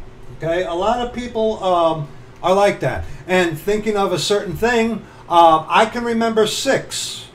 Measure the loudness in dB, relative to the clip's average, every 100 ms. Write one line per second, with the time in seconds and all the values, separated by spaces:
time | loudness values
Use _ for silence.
0 | -18 -18 -18 -8 -4 -2 -2 -2 0 -2
1 | -4 -6 -8 -2 -2 0 0 2 2 0
2 | -6 -14 -20 -4 0 4 4 2 -4 -4
3 | -8 -10 -2 0 0 -2 -2 -2 0 0
4 | 0 0 0 -2 -2 -2 0 2 0 -2
5 | -10 -18 0 6 8 6 4 2 2 0
6 | -2 0 0 2 0 0 0 -2 -2 -8
7 | -8 -12 -14